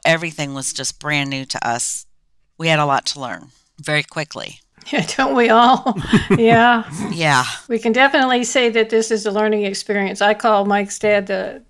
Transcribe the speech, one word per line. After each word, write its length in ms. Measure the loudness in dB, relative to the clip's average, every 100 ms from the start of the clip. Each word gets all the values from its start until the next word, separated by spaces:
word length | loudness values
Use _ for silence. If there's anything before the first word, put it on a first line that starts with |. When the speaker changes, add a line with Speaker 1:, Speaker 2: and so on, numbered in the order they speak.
Speaker 1:
everything 480 | 0 0 -2 -8 -8
was 200 | -6 -8
just 260 | -8 -8 -8
brand 320 | -4 -4 -4
new 140 | -6
to 200 | -8 -6 -4
us. 400 | -4 -6 -8 -14 _ _ _ _ -6
We 80 | 0
had 140 | 0
a 60 | 2
lot 200 | 0 -2
to 140 | -8
learn 300 | -10 -12 -14 _ _ -14
very 220 | -4 -4
quickly. 560 | -4 -8 -8 -10 -16 -18 _ _ -6
Speaker 2:
Yeah, 180 | -4 -2 -2
don't 200 | 0 2
we 120 | 4
all? 480 | 6 6 4 0 -4 2 2
<laughs> 140 | 4
Yeah. 520 | 4 6 6 6 4 -2 -8 -8
Speaker 1:
Yeah. 320 | -2 2 2 0 -6 -6
Speaker 2:
We 100 | -2
can 140 | 0
definitely 500 | 4 4 4 2 0
say 260 | 0 0 2
that 200 | 2 2
this 220 | 0 0
is 140 | -2 -2
a 40 |
learning 340 | 0 0 0
experience. 560 | -2 -6 -4 -2 -2 0
I 140 | 0
call 300 | 2 2 2
Mike's 340 | 2 0 -2 -2
dad 300 | 0 0 0
the, 340 | -6 -6 -10